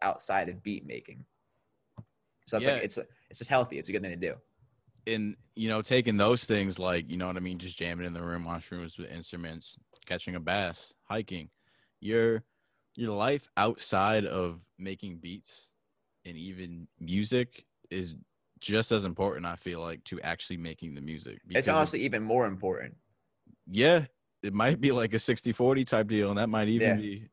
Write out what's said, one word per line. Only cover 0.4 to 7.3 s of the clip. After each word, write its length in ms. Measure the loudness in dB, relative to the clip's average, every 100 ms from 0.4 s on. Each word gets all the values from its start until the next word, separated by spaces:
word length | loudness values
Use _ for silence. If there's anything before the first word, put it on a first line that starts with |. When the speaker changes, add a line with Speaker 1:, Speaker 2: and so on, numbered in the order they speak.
| 0
Speaker 1:
of 120 | -6
beat 240 | -6 -6 -8
making. 400 | -12 -12 -20 -20 _ _ _ _ _ _ -20 -20 _ _ _ -4
So 100 | 0
it's, 80 | 2
like, 100 | 2
Speaker 2:
Yeah. 20 |
Speaker 1:
it's, 200 | -2 -6 -10 _ _
it's 100 | -10
just 100 | 2
healthy. 300 | 2 2 -2
It's 100 | -4
a 20 |
good 100 | -4
thing 100 | -4 -4
to 80 | -4
do. 20 | -4 _ _ _ _ _ _ -4
Speaker 2:
And, 300 | -2 -2 -6 _ -4
you 140 | 0
know, 120 | 0
taking 360 | 4 4 4 6
those 280 | 6 6 4
things, 340 | 2 2 0
like, 300 | 0 0 -2
you 80 | -4
know 100 |
what 100 | -4